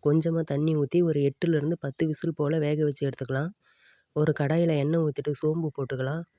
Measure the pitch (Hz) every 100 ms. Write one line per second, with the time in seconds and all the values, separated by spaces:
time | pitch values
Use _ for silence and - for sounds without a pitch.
0 | 147 156 160 165 - 143 156 156 143 175
1 | 170 147 139 - 170 156 147 170 143 135
2 | 160 151 165 151 147 160 147 151 151 139
3 | 139 127 123 131 160 - _ _ _ _
4 | _ - 156 147 143 165 170 151 143 165
5 | 156 135 143 143 156 160 160 - 131 131
6 | 131 156 170